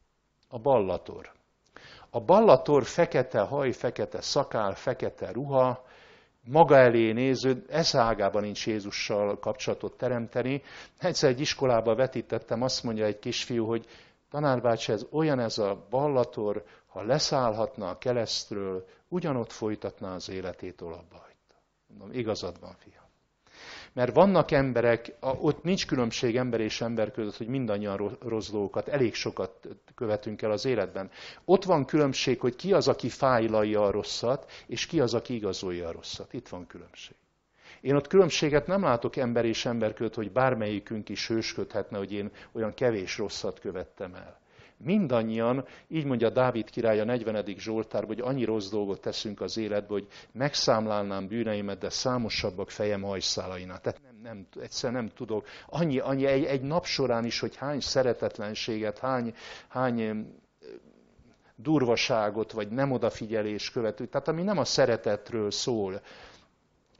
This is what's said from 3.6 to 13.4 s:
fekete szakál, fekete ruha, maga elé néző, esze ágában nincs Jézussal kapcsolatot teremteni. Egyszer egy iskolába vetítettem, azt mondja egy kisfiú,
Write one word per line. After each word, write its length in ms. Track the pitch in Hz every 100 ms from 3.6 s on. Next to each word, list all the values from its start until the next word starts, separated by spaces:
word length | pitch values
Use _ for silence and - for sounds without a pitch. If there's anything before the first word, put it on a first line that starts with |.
| 135
fekete 500 | 110 123 117 104 110
szakál, 540 | - 147 131 120 101 98
fekete 560 | - 120 107 - 92
ruha, 540 | 101 139 135 127 120 - - - - _ _
maga 340 | 117 147 170 139
elé 340 | 123 117 110
néző, 540 | 110 135 - 131 123 -
esze 300 | 151 160 139
ágában 420 | 113 104 98 104
nincs 260 | 104 98 -
Jézussal 720 | 107 98 - - 104 104 101
kapcsolatot 580 | 113 - - 101 101 -
teremteni. 640 | 127 123 110 - 127 139 - - - -
Egyszer 320 | 180 - 147
egy 100 | 123
iskolába 560 | 147 - 131 113 113 113
vetítettem, 640 | 131 120 - 113 - 117
azt 220 | 127 -
mondja 220 | 123 110 107
egy 140 | 104
kisfiú, 460 | 123 117